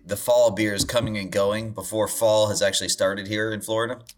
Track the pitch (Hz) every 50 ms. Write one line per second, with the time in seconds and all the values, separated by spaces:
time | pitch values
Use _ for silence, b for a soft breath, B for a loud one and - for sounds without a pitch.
0 | - 87 101 - - 123 120 104 101 95 95 104 110 107 101 95 - - - 120
1 | 113 110 107 101 95 90 95 101 101 101 104 110 113 113 110 95 92 - 110 110
2 | 104 - - - 113 110 107 107 107 104 98 101 101 98 95 - 95 90 - -
3 | 98 95 98 101 95 98 107 107 110 110 107 104 - 110 110 110 117 113 - -
4 | - - -